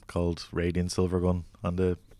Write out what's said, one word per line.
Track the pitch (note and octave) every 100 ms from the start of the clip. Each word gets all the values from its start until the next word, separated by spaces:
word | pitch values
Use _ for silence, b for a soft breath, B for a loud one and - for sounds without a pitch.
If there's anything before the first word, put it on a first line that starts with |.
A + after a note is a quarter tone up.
| -
called | F2+ F2 E2+ -
Radiant | E2+ E2+ F2 F2+
Silvergun | - F#2 F2+ F2 F2+ E2 -
on | F2 F2
the | F#2 F2+ -